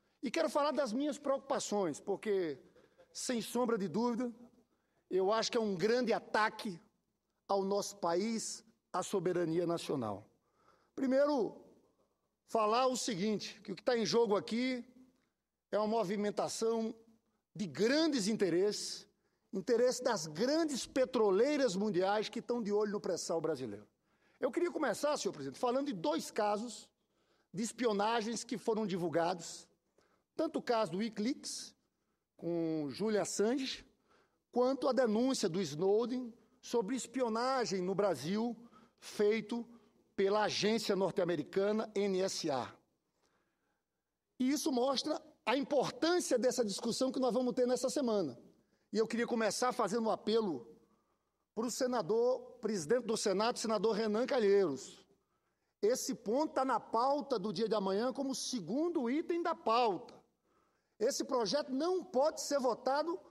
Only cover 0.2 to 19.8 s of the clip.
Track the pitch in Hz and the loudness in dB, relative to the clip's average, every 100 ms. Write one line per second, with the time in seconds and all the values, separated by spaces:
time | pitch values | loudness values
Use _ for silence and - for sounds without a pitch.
0.2 | 254 330 311 302 294 302 262 240 294 214 | -4 0 0 2 2 2 0 0 -2 -2
1.2 | 269 269 - 220 - 208 175 131 - 180 | -2 -2 0 -2 0 0 0 -2 -4 -4
2.2 | 214 196 165 135 - - - _ - - | 0 0 0 -4 -12 -20 -20 _ -18 -10
3.2 | - 233 - 240 247 226 190 175 240 226 | -4 -4 -2 -2 0 0 -2 0 0 -2
4.2 | 247 220 - _ _ _ _ _ - 185 | -4 -8 -18 _ _ _ _ _ -4 0
5.2 | 190 220 202 240 220 185 214 240 220 190 | 2 2 0 0 0 0 2 2 2 0
6.2 | - 220 214 - 220 165 - _ _ _ | 0 0 0 -2 -8 -10 -14 _ _ _
7.2 | _ _ - 196 190 202 - - 175 175 | _ _ -2 0 2 0 -2 -4 -2 0
8.2 | 220 226 - - - _ _ 180 - 202 | 0 -2 -6 -10 -16 _ _ -6 -4 -2
9.2 | 175 175 165 170 170 170 - 147 110 98 | 0 0 0 0 0 -2 -2 -2 -2 -6
10.2 | - _ _ _ _ _ _ - 262 262 | -12 _ _ _ _ _ _ -4 0 2
11.2 | 294 285 185 - - - _ _ _ _ | 4 2 -2 -6 -20 -20 _ _ _ _
12.2 | _ _ - 233 214 233 262 247 - 180 | _ _ -2 0 2 2 2 0 -4 -2
13.2 | 214 202 - - - 180 - 240 185 226 | 0 -2 -4 -12 -12 -6 -2 0 2 2
14.2 | 233 202 - 226 254 247 - - - _ | 4 2 0 -2 -2 -4 -8 -18 -20 _
15.2 | _ _ _ _ _ 202 214 233 185 202 | _ _ _ _ _ -2 0 0 0 0
16.2 | 208 208 160 - 226 226 226 226 - _ | -2 0 -2 0 0 0 -2 -6 -18 _
17.2 | _ _ _ 160 190 131 220 294 330 277 | _ _ _ -8 -6 0 2 4 4 2
18.2 | 190 220 190 170 208 202 - - - _ | 0 0 2 2 2 0 -6 -10 -14 _
19.2 | _ _ _ 196 180 233 | _ _ _ -6 0 2